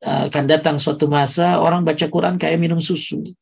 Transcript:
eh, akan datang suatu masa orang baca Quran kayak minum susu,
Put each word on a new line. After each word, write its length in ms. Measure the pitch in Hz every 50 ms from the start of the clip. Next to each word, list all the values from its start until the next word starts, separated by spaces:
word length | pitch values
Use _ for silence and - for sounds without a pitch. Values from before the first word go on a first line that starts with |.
eh, 220 | - - 143 139 139 143
akan 120 | - 147 139 139
datang 280 | 156 156 151 165 147 139
suatu 240 | - 151 147 147 151 147
masa 520 | 147 147 143 139 - - 170 175 180 170
orang 240 | 165 165 170 180 175
baca 200 | 165 151 156 170 160
Quran 320 | 170 170 175 180 180 180
kayak 200 | 165 160 165 170
minum 200 | 170 165 170 165
susu, 560 | 165 - 180 156 - - 156 156 160 - 180 _